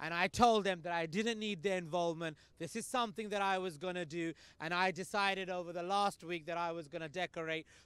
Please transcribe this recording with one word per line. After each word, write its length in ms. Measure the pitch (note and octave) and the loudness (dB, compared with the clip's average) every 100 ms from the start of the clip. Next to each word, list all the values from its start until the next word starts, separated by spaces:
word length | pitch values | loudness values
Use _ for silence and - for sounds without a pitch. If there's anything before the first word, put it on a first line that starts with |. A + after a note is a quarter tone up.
and 120 | D#3 | -4
I 140 | E3+ F#3 | 2 2
told 380 | - A#3 A3 | 6 8 8
them 160 | G3 F3+ | 4 0
that 100 | E3 | 0
I 140 | E3+ E3 | -2 0
didn't 320 | E3+ A3 A3 | 0 0 0
need 240 | G#3+ G3 | -2 -2
their 160 | F#3+ F#3 | 0 0
involvement. 580 | E3+ F3 E3+ D#3+ E3 D3+ - - | 0 0 2 0 -4 -6 -14 -10
This 160 | E3 | -8
is 100 | A#3 | -6
something 440 | - B3+ A#3 F#3+ G#3+ | -2 0 0 -2 -4
that 140 | G3+ | 0
I 160 | G3 F#3+ | 2 2
was 180 | F#3 D3 | 0 -4
gonna 280 | F3+ F3+ | -6 -4
do, 280 | E3+ E3+ E3 D#3 - - | -4 -4 -4 -6 -12 -10
and 140 | D#3+ | -2
I 160 | F3 F#3 | 2 2
decided 600 | D3 C#3+ G#3 G3 F#3+ F#3 | 0 -4 2 2 2 -2
over 220 | F3+ E3+ | -4 -4
the 120 | F3 | -4
last 400 | F3 G3 G3+ - | 0 2 2 0
week 220 | E3 F3 D3+ | -6 -6 -4
that 120 | E3+ | -2
I 140 | E3+ | -2
was 160 | E3 D3+ | -4 -6
gonna 200 | E3+ D#3+ | -8 -6
decorate 600 | E3 F3 - D#3+ D#3+ D#3 - | -4 -4 -4 -4 -4 -6 -16